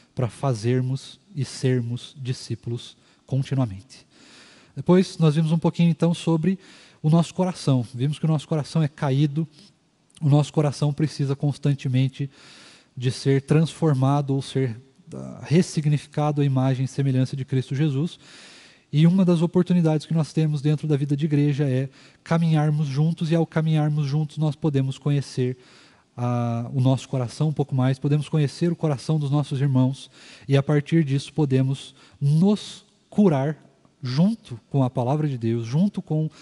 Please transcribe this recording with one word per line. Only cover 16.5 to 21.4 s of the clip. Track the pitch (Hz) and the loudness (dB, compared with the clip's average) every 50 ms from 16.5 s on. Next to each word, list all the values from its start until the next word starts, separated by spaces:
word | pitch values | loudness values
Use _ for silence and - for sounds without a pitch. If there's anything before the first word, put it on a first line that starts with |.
| 131 131 131 135 131 123 135 | 2 2 2 2 0 0 -2
e | 127 | -4
semelhança | - - 139 139 127 131 131 - - | -2 -2 0 0 2 2 0 0 -2
de | 135 131 | -8 -6
Cristo | - 135 131 123 - 139 | -4 -2 -4 -2 -2 -2
Jesus. | 135 160 156 131 135 156 170 - - - - - - - - - - - - - _ _ _ - | -2 0 0 0 -2 -2 -4 -6 -10 -20 -20 -20 -20 -20 -20 -20 -20 -20 -20 -20 _ _ _ 2
E | 147 160 | 4 4
uma | 170 180 190 185 | 6 6 4 4
das | 175 175 160 170 | 4 4 2 2
oportunidades | 165 - 185 175 - 180 180 165 156 156 151 - | 2 2 2 2 2 2 2 4 2 2 0 -2
que | - 160 | -2 -2
nós | 165 151 - - | -2 -2 -2 0
temos | 160 160 151 151 147 | -2 0 0 0 0
dentro | 131 151 156 143 - 151 | 0 0 0 0 0 0
da | 151 | 0
vida | 135 147 139 147 | 0 0 0 -2
de | 139 156 | 0 0
igreja | 160 147 143 | 0 2 2